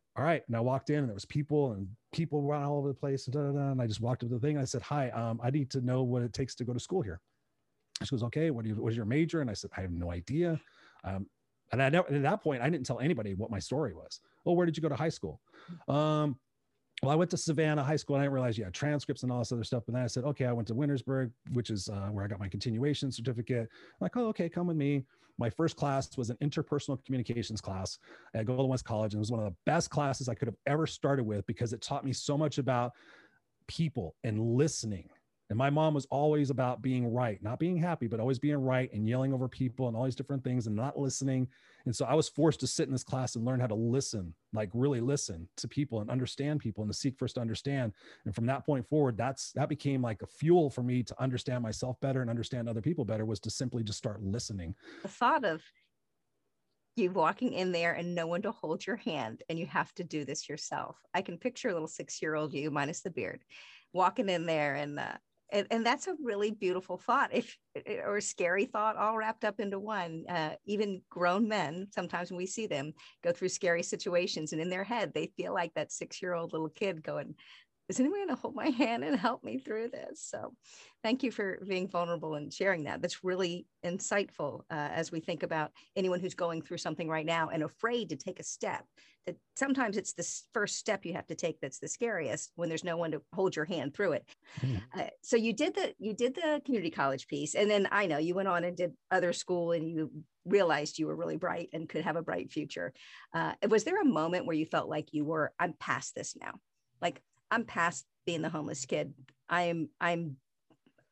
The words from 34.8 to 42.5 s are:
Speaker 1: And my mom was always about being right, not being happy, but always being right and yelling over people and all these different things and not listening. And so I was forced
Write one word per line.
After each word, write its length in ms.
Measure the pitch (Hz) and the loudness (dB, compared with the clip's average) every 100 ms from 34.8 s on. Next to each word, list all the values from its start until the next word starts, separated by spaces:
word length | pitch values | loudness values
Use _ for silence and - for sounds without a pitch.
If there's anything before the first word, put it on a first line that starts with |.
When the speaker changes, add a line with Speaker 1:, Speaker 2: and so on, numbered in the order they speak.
| 113 95 - - _ _ - | -4 -6 -8 -20 _ _ -4
Speaker 1:
And 60 | 110 | 2
my 140 | 139 | 4
mom 240 | 147 156 | 4 4
was 100 | 147 - | 4 0
always 400 | 131 151 151 135 | 2 4 4 4
about 320 | 127 127 120 | 2 2 0
being 280 | 127 127 120 | 0 2 2
right, 320 | 120 120 101 | 2 2 0
not 160 | 104 123 | -4 0
being 200 | 165 180 | 2 2
happy, 280 | 175 160 113 | 2 0 0
but 140 | 110 | 0
always 180 | 120 127 | 2 2
being 200 | 147 147 | 2 2
right 340 | 131 127 131 | 4 4 2
and 160 | 104 110 | 0 0
yelling 240 | 127 135 | 2 2
over 160 | 131 127 | 2 0
people 400 | - 131 120 127 | 0 -2 0 -2
and 80 | 113 | 0
all 80 | |
these 100 | 131 | 0
different 300 | 123 131 139 | -2 -2 -2
things 220 | 127 127 110 | 0 0 0
and 100 | 104 | 0
not 220 | 135 - | 0 0
listening. 500 | 139 - 135 131 127 - - - - | -2 0 2 2 0 -4 -20 -8 -4
And 100 | 113 | 0
so 80 | |
I 80 | 123 | 4
was 160 | 151 147 | 4 4
forced 320 | - 160 | 4 6